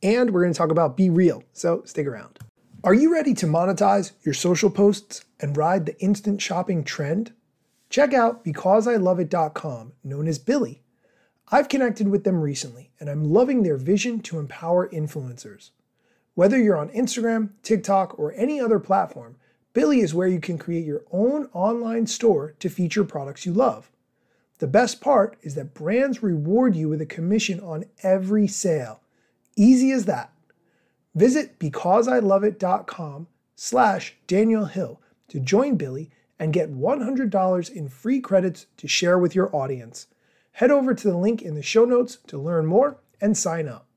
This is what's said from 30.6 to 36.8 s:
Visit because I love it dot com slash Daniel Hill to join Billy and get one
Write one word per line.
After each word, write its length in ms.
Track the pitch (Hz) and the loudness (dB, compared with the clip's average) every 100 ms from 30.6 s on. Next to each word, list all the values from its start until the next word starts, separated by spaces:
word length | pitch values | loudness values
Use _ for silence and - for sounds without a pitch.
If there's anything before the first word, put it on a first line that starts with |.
| _ _ _ _ _ | _ _ _ _ _
Visit 460 | 160 220 269 277 _ | 2 4 4 -2 _
because 480 | 156 - 175 196 240 | -8 -6 0 2 4
I 100 | 254 | 2
love 260 | 208 196 | 2 2
it 140 | 208 202 | 0 -2
dot 300 | 185 196 - | -2 -2 -4
com 400 | - 160 143 170 _ _ _ | -12 -12 -12 -18 _ _ _
slash 600 | - 247 226 190 - _ - | -4 2 2 2 -6 _ -4
Daniel 400 | 180 220 220 190 | 0 2 2 -2
Hill 340 | 185 151 - _ _ _ | -6 -8 -10 _ _ _
to 120 | 151 | -8
join 360 | 131 196 277 226 | 0 2 2 0
Billy 340 | 135 131 160 _ _ _ | -4 -8 -12 _ _ _
and 120 | 160 | -2
get 200 | 156 156 | -2 -2
one 300 | 135 | -2